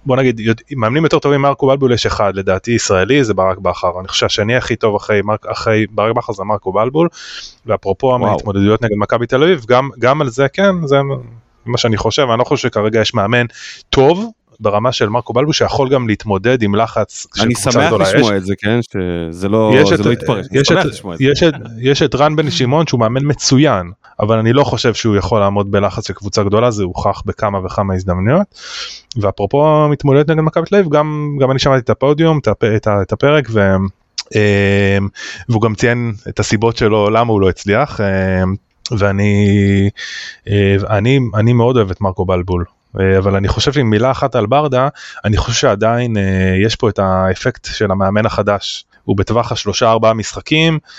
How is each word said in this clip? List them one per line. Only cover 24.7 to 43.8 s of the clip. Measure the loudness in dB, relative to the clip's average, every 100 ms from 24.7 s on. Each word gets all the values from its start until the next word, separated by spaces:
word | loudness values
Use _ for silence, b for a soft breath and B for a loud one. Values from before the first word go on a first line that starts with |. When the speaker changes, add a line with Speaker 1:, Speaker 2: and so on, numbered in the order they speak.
| 0 -2
Speaker 1:
שהוא | 0 0 0
יכול | 0 0
לעמוד | 2 0 -2
בלחץ | 0 -2 -4 -10
של |
קבוצה | -10 -6 -2
גדולה, | 0 2 2
זה | 0
הוכח | -4 -2 -4 -4 -6
בכמה | -4 -4 -4 -4
וכמה | -4 -2
הזדמנויות. | -2 -2 -2 2 0 0 B B B B B B -4
ואפרופו | -2 -2 -2 2 2 2 2
מתמודד | 0 2 2 2
נגד | 0
מכבי | 0 -2 0
תל | 0
אביב, | 2
גם, | 2 0 -2 -6 -2
גם | 0
אני | 2
שמעתי | 2 0
את | 0
הפודיום, | 0 0 2 2 2
את | 0
הפ-, | 0 0 0
את | 0
ה-, | -2
את | -2
הפרק, | 0 2 2 0
ו-, | 2 2 2 0 -6 _ -16 -4 0
אמ, | 2 2 2 2 2 0 -2 B B B B
והוא | 0
גם | 0 0
ציין | 0 0 -4 -6 -10
את | -6
הסיבות | -2 0 0 0
שלו, | 0 2 2
למה | 2 2
הוא | 2
לא | 2
הצליח, | 0 0 0 0 -2
אמ, | -2 0 0 0 0 -2 _ _ -6 -2
ואני, | 0 2 2 2 4 4 4 2 0 B B B B B -2
אה, | 0 2 2 0
אני, | 0 2 2 0 0
אני | 2
מאוד | 4 4 2
אוהב | 0
את | 0
מרקו | -4 -2 -2
בלבול. | -2 0 -2 -4 _ _ -2
אה, | 2 2
אבל | 2 0
אני | 0
חושב | -2 0
שעם | 0